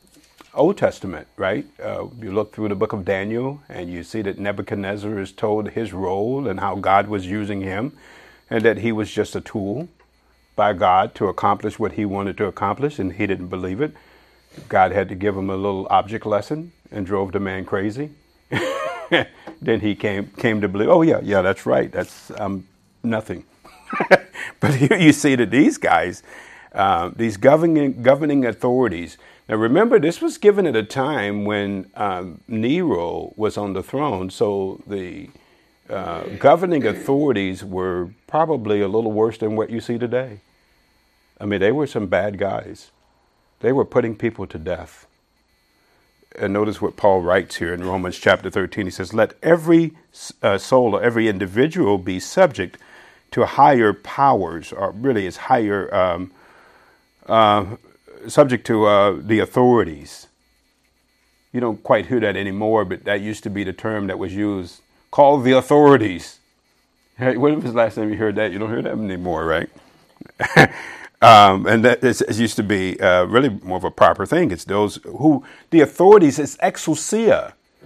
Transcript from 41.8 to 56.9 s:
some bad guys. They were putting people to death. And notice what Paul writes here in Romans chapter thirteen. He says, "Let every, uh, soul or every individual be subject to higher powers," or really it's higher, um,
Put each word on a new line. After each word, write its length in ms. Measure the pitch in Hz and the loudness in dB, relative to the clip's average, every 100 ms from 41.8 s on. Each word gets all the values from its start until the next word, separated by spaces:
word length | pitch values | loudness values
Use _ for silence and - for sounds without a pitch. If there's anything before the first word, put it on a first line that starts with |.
| 143 | -4
some 200 | 120 95 | -6 -2
bad 300 | 92 104 98 | -2 -2 -4
guys. 540 | 98 - - - - _ _ _ _ _ _ _ | -6 -6 -10 -18 -20 _ _ _ _ _ _ _
They 120 | 113 | -2
were 140 | 135 - | 0 0
putting 300 | 127 117 104 | 0 -2 -2
people 320 | 113 104 92 | -6 -6 -12
to 100 | 80 | -10
death. 500 | 82 85 85 - _ _ _ _ _ _ _ _ _ _ _ _ _ - | -8 -10 -12 -20 _ _ _ _ _ _ _ _ _ _ _ _ _ -6
And 160 | 101 | -2
notice 280 | 101 107 98 | 0 -2 -2
what 140 | 104 - | -6 0
Paul 260 | 104 95 | 2 2
writes 340 | 87 95 85 - | 2 0 0 -6
here 180 | 85 | -6
in 100 | 87 | -6
Romans 340 | 90 95 90 - | -4 -4 -6 -2
chapter 320 | 101 92 95 | 2 2 0
thirteen. 360 | 101 92 - 92 | -4 -4 -6 -8
He 60 | |
says, 220 | - 90 | -8 -4
"Let 200 | 110 - - | 0 0 0
every, 520 | 156 170 156 165 160 - _ - - - | 2 2 4 4 2 -6 _ -20 -20 -4
uh, 140 | 110 95 | -2 0
soul 360 | - 131 120 98 | 2 2 2 0
or 60 | |
every 260 | 120 113 113 | 0 2 0
individual 720 | 95 98 104 156 175 101 101 | 0 -2 0 0 0 0 0
be 220 | 90 95 | -2 -8
subject 580 | - - 180 110 90 - _ - - _ _ | -2 2 2 0 -8 -10 _ -20 -20 _ _
to 140 | 120 104 | -2 0
higher 480 | - 147 127 107 | 4 6 6 2
powers," 760 | 95 - - 139 117 85 82 - | 0 -6 0 2 2 -2 -8 -12
or 200 | - 95 | -6 -6
really 340 | 101 135 113 90 | -4 -2 -2 -2
it's 120 | - | -6
higher, 560 | - 131 107 101 - | -2 0 0 -2 -2
um, 380 | 98 92 87 92 _ _ _ _ _ _ | 0 0 -2 -8 _ _ _ _ _ _